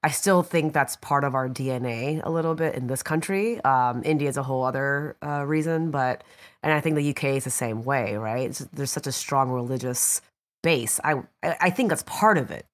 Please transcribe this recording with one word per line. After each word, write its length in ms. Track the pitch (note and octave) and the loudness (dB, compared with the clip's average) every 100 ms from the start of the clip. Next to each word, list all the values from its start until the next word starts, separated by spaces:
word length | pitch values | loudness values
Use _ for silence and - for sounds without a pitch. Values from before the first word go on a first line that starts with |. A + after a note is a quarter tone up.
I 60 | D3+ | 0
still 340 | C#3 G3 F#3 | 2 4 4
think 300 | F3 E3+ D#3 | 6 2 4
that's 240 | D3+ C3+ - | 2 2 -2
part 260 | - C#3 | 0 2
of 100 | C#3 | 2
our 160 | C3 B2+ | 0 -2
D 220 | B2+ C3 | -2 -2
N 120 | B2+ B2 | -2 -2
A 360 | A#2 B2+ D#3 | -2 -2 -2
a 60 | - | -2
little 240 | E3 D#3+ | -2 0
bit 220 | D#3+ D#3+ - | 0 0 -2
in 100 | B2 | -4
this 160 | C3 | -4
country. 580 | - D#3+ D#3+ G3 G#3+ A#3 | 0 -2 0 0 0 0
Um, 420 | C3+ C3 B2 B2 - | 2 4 2 0 0
India 240 | D3+ C#3+ | 2 0
is 80 | C3+ | -2
a 60 | |
whole 200 | C3 C3 | -2 -2
other, 520 | B2+ C3+ C#3 C#3+ D3 - | 0 0 0 -2 -4 -8
uh, 200 | D3 D3 C#3+ | -6 -4 0
reason, 420 | D#3 D#3 D#3+ E3 | 0 0 0 0
but, 340 | C#3+ B2+ B2 - - - _ | 0 0 -2 -8 -20 -20 _
and 100 | D3+ | 0
I 80 | D3+ | 2
think 160 | D#3+ D3+ | 2 0
the 60 | |
U 120 | D3 C#3 | 0 0
K 220 | C#3 C3+ | 0 0
is 80 | B2+ | -2
the 40 | |
same 340 | - A#2+ A2 | -4 -4 -4
way, 320 | A#2+ C3+ G#2 G#2+ | -2 0 0 -2
right? 320 | A2 A#2+ C3 | -4 -4 -4
It's, 100 | - C3 | -6 -12
there's 200 | C#3 C#3 | -8 -6
such 160 | - C3+ | -4 -6
a 40 | |
strong 380 | B2+ - C#3 C3 | -6 -2 0 0
religious 720 | B2+ A#2+ C3 B2+ B2 - - _ _ _ _ | -2 -4 -4 -4 -2 0 -2 _ _ _ _
base. 380 | E3 D3+ A2+ - | 0 2 0 -2
I, 200 | D3 C#3+ - _ | 0 0 -2 _
I, 140 | E3 - | -4 2
I 80 | F3+ | 0
think 180 | F#3 A#3 | 2 2
that's 140 | D#3 | 0
part 340 | - - G#3+ F#3 | -4 2 4 4
of 140 | A#2 | 2
it. 160 | - - | -8 -14